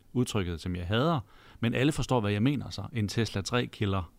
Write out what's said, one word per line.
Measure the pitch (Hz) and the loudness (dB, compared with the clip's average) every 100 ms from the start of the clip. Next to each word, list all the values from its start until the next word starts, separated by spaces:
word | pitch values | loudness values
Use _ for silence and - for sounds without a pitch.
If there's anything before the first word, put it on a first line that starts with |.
| - | -4
udtrykket, | 123 127 107 87 85 | -2 0 0 -2 -4
som | 90 87 | -4 -4
jeg | 85 | 0
hader, | 110 156 156 - - - - | 2 2 0 -4 -14 -20 -4
men | 117 | 0
alle | 120 143 | 2 2
forstår, | 151 127 127 | 0 0 2
hvad | 104 | 2
jeg | 104 | 2
mener | 123 147 147 | 2 2 -4
så. | - 98 | -8 -6
En | 117 104 | -2 -2
Tesla | - 110 101 | 0 0 -2
tre-killer. | 95 123 123 - 104 95 85 | -2 0 -2 -2 0 0 -2